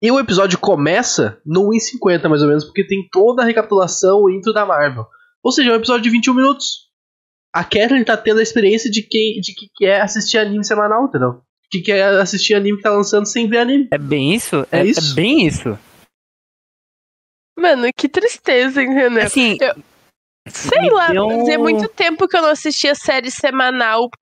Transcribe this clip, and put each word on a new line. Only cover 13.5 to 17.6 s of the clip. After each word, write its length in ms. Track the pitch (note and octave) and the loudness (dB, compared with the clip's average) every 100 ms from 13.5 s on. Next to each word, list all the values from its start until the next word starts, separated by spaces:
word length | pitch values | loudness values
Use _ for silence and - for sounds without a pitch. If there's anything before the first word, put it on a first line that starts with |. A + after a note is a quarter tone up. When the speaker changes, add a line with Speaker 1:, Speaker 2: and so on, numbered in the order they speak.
| A#3 | 0
Speaker 1:
anime. 280 | A#3+ C#4 B3+ | 2 0 0
Speaker 2:
É 60 | D3 | -4
bem 360 | C#3+ D3 C#3 | -2 -2 0
isso? 320 | G#3+ - D#3 - | -2 -2 -4 -2
Speaker 1:
É 80 | E3+ | 0
Speaker 2:
É, 20 | |
é 40 | F#3+ | 0
Speaker 1:
isso. 300 | F#3 D#3 C3+ | 0 -2 -2
Speaker 2:
bem 300 | G#3 D4+ E3 | 0 2 0
isso. 300 | - A#2+ G2+ _ _ _ _ _ _ _ _ _ _ _ _ _ _ _ _ _ | -2 -6 -8 _ _ _ _ _ _ _ _ _ _ _ _ _ _ _ _ _
Speaker 3:
Mano, 300 | - | -2